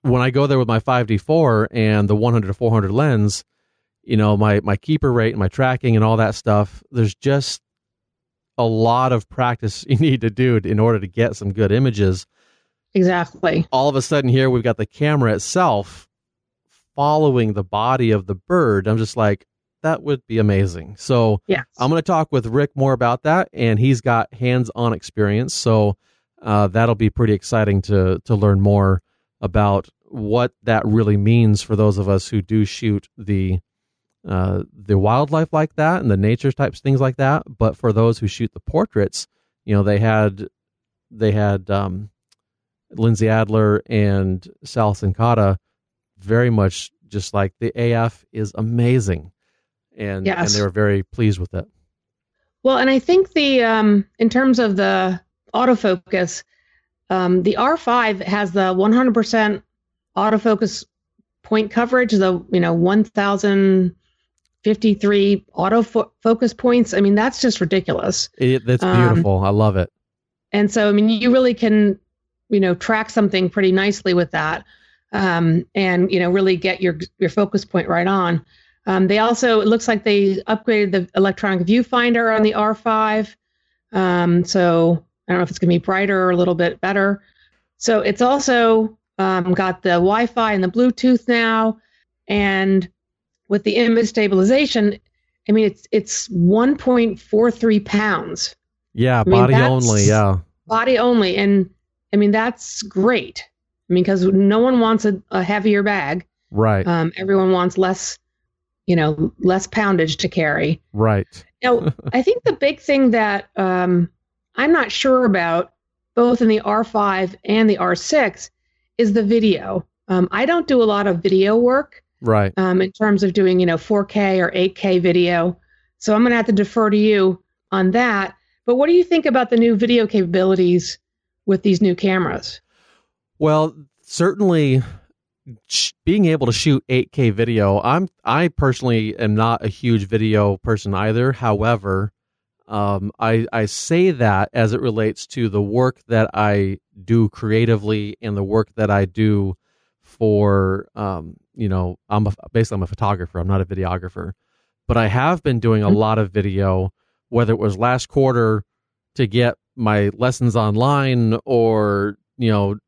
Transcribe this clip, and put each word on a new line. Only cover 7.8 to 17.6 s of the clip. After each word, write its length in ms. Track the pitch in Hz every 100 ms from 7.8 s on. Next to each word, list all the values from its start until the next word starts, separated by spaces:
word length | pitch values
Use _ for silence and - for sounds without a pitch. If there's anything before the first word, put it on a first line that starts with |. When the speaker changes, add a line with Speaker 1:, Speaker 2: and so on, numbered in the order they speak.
| _ _ _ _ _ _ _ -
Speaker 1:
a 80 |
lot 480 | 117 110 113 120 131
of 160 | 120 -
practice 560 | - 123 117 107 - -
<laughs> 20 |
you 80 | 120
need 240 | 156 131
to 100 | 113
do 300 | 104 127 113
in 160 | 92 104
order 220 | 113 110
to 60 | 95
get 280 | 113 117 98
some 160 | 101
good 200 | 98 101
images. 540 | 110 131 104 95 92 - _ _ _ _ _ _
Speaker 2:
Exactly. 720 | 202 180 175 170 - 170 160 165
Speaker 1:
All 160 | 131 143
of 80 | 135
a 60 |
sudden 280 | - 151 131
here, 180 | 131 131
we've 140 | 123
got 140 | 117 113
the 80 | 107
camera 480 | - 147 151 117
itself 720 | 104 - 180 175 104 95 - _ _ _ _ _ _ _ _ _
following 580 | - 143 156 151 127 110
the 120 | 101